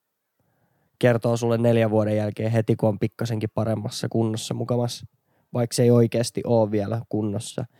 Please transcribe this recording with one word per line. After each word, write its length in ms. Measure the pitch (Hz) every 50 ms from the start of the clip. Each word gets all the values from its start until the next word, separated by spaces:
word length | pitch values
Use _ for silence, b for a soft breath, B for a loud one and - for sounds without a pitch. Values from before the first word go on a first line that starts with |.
| _ _ _ _ _ _ _ _ _ _ _ _ _ _ _ _ _ _ _ _
Kertoo 380 | - 123 120 117 - 120 117
sulle 220 | 117 120 117 117 113
neljän 320 | 117 120 117 117 113 110
vuoden 260 | 107 110 104 104 107
jälkeen 360 | 107 107 107 104 - 110 110 113
heti, 240 | 117 107 - 117
kun 120 | - - 110
on 100 | 101 95
pikkasenkin 520 | - 110 - - 117 113 117 107 107 110 -
paremmassa 540 | - 110 113 110 104 104 117 - - - 110
kunnossa 460 | - 113 113 110 110 110 - - 120
mukamas. 520 | 117 117 120 123 120 120 120 - - - - _ _ _ _ _ _ _ _ -
Vaikka 200 | 123 120 117 -
se 80 | - 123
ei 80 | 120
oikeasti 500 | 120 120 117 110 - 113 120 - - - -
oo 240 | - 120 113 110 104
vielä 320 | 104 107 98 101 110 117 - -
kunnossa, 560 | - 107 107 107 101 107 - - - - - b b b